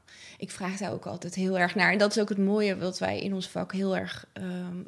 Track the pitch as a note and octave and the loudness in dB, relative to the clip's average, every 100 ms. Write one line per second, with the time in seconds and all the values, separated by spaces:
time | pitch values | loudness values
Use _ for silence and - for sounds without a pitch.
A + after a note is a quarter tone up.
0 | - - - - - - F#3 G3 F#3+ F3+ | -20 -20 -20 -14 -12 -6 -6 -4 -6 -6
1 | - F3+ F3+ F#3 F#3 F#3 F3 F3+ F3 G3 | -8 -8 -6 -2 2 4 4 4 4 6
2 | G#3 A3 G#3 G3+ G3 G#3+ G#3 F#3 F3+ F#3 | 4 4 2 2 4 4 2 0 -2 -2
3 | F#3 G#3 G3 F#3+ F3+ F3+ F3+ F#3+ G3 F#3 | -2 0 -2 -4 -4 -6 -4 -2 0 0
4 | F#3 - - - F#3 F3+ F3+ F3+ | -2 -10 -14 -10 -8 -6 -6 -10